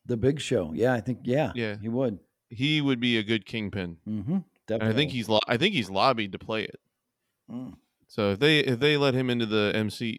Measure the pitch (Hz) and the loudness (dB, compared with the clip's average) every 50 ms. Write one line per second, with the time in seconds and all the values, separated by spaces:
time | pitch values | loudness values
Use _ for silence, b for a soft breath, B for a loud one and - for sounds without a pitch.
0 | _ 110 123 117 101 135 147 147 113 - 131 110 90 78 - - 110 127 127 117 | _ -4 -4 2 2 2 2 0 -2 -2 0 0 0 -2 -2 0 2 2 2 0
1 | 98 127 123 - - 120 123 143 156 - - 123 117 107 101 104 104 113 113 123 | 0 -4 -6 -6 -2 -2 0 0 0 0 -2 -4 -4 -6 -6 -6 -8 -6 -2 -2
2 | 135 123 104 87 - _ _ _ _ _ 120 104 131 151 151 151 143 139 135 120 | -2 -2 -2 -4 -12 _ _ _ _ _ -6 -2 0 0 2 2 2 2 0 2
3 | 120 123 120 113 104 101 113 110 92 - - 117 104 98 - 104 90 87 85 80 | 2 2 2 2 2 2 0 -2 -2 -4 -6 -6 -6 -4 -4 -4 -6 -6 -8 -10
4 | _ 104 107 107 92 113 175 196 170 - _ _ _ - 107 113 110 110 110 120 | _ -8 -6 -6 -4 -2 -2 -2 -4 -6 _ _ _ -6 -4 -2 0 0 2 2
5 | 151 139 131 123 110 98 110 107 - - 120 113 151 214 208 151 107 90 98 95 | 0 0 0 -4 0 4 4 2 4 4 0 2 2 2 2 0 -2 -2 0 2
6 | 107 131 131 113 107 98 90 101 - - 110 110 101 - - - _ _ _ _ | 4 4 4 2 -2 -4 -6 -10 -8 -6 -4 -4 -4 -6 -8 -16 _ _ _ _
7 | _ _ _ _ _ _ _ _ _ - 113 123 127 120 - - _ _ _ _ | _ _ _ _ _ _ _ _ _ -14 -12 -12 -12 -12 -14 -18 _ _ _ _
8 | _ _ - - 107 101 98 95 135 151 156 151 135 123 127 113 135 147 151 147 | _ _ -4 0 0 0 2 4 4 4 4 4 4 2 0 2 2 2 4 4
9 | 139 139 123 127 131 127 123 120 117 107 107 107 104 104 - 110 107 104 - - | 4 2 2 2 0 0 0 0 0 0 2 2 2 2 2 0 -2 -2 -4 -6
10 | 123 113 110 | -6 -6 -6